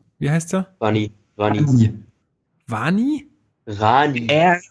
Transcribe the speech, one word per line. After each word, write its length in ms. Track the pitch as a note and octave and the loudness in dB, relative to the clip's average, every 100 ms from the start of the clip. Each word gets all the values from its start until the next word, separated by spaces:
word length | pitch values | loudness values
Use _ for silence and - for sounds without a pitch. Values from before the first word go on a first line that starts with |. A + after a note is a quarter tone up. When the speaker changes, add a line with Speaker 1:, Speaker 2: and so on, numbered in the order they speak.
| _ - | _ -8
Speaker 1:
Wie 120 | C#3+ | -4
heißt 220 | E3 E3 | -4 -2
der? 140 | F#3+ F#3 - | -6 -6 -4
Speaker 2:
Rani. 300 | G#2+ G#2+ G#2+ - _ - | -2 0 -2 -8 _ -4
Rani. 220 | G#2 G#2+ | 0 0
Speaker 3:
Rani. 340 | C#3+ B2+ G#2+ - - _ _ _ _ _ - | 2 4 2 0 -16 _ _ _ _ _ -10
Speaker 1:
Wani? 600 | G#2+ C#3 G3 C4+ D4+ - _ _ _ - | -6 -2 -2 -2 -4 -8 _ _ _ -12
Speaker 2:
Rani. 600 | G2+ A2 C3 D3 B2 A#2 | -2 2 4 2 -2 0
Speaker 3:
R 300 | D3+ F3+ F3 - | 2 2 0 -4